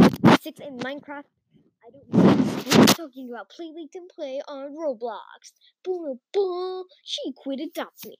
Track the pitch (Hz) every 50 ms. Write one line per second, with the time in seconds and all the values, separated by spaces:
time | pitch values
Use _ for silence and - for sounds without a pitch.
0 | - - - - - 226 - - - 311 - - - 285 262 240 247 262 285 285
1 | - 285 285 294 285 _ _ _ _ _ _ _ _ _ _ _ _ - - -
2 | - - - - - - - - - - - - - 254 285 - - - - 339
3 | 330 269 247 269 262 240 240 220 196 - - - 339 320 294 339 311 285 - 370
4 | 349 359 _ 349 302 262 262 285 - - 285 269 277 294 277 320 330 285 240 208
5 | 233 233 208 175 - - - - _ - _ _ _ _ _ _ - 370 370 349
6 | 330 277 254 240 _ _ - 403 392 359 349 359 370 370 370 370 370 370 _ _
7 | _ - - 587 523 294 254 - _ 269 277 254 320 - - 311 233 170 _ -
8 | - 220 -